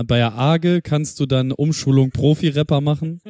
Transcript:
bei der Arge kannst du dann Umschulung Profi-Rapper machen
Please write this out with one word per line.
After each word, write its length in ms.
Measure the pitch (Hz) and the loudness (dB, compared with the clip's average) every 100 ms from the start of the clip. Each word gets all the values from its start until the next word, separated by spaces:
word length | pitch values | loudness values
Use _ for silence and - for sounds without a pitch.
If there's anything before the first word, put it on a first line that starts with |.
| 117 | 0
bei 120 | 120 | 0
der 160 | 117 | 0
Arge 480 | 113 139 165 175 175 | 0 0 2 2 0
kannst 360 | - 151 151 - | 0 -2 -2 -4
du 80 | 135 | -2
dann 240 | 131 131 | 0 0
Umschulung 640 | 135 151 151 135 135 131 | -2 -2 -2 2 2 2
Profi-Rapper 680 | - 143 151 160 143 151 143 | 2 0 2 0 0 0 0
machen 400 | 147 147 160 170 | 0 -2 -4 -10